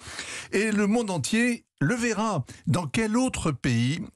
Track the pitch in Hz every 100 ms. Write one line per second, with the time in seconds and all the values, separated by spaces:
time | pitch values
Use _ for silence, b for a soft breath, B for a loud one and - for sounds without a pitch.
0 | B B B B B - 220 208 208 233
1 | 220 175 123 220 247 233 - - 139 240
2 | 233 196 220 180 B B - - 160 -
3 | 220 220 254 - 170 135 139 117 120 165
4 | -